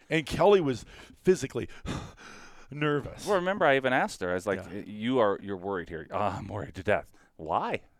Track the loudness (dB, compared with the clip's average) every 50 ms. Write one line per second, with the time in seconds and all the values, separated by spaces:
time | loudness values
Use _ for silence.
0 | _ -4 -2 -2 -2 -2 0 4 6 6 6 6 6 2 -2 -4 -6 -14 -20 -20
1 | -20 -20 -20 0 2 2 4 4 0 -6 -6 -6 -8 -8 -10 -10 -10 -8 -8 -8
2 | -10 -12 -16 -20 -20 -20 -20 -20 -20 -20 -20 -20 -20 -16 -6 -2 0 0 0 0
3 | -2 -6 -10 -8 -2 0 0 2 2 0 0 4 4 6 6 4 4 2 2 2
4 | 2 0 -2 -4 -2 -2 -2 0 0 0 -2 -2 -4 -8 -10 -12 -10 -10 -10 -6
5 | -2 0 2 4 4 4 2 0 -4 -6 -8 -6 -6 -6 -6 -6 -6 -8 -10 -10
6 | -8 -6 -4 -2 -2 -2 -2 -4 -8 -8 -8 -8 -8 -10 -12 -6 0 0 0 0
7 | 0 -4 -16 _ _ _ _ -12 -6 -2 -2 -2 -2 -2 -4 -8 -8 _ _ _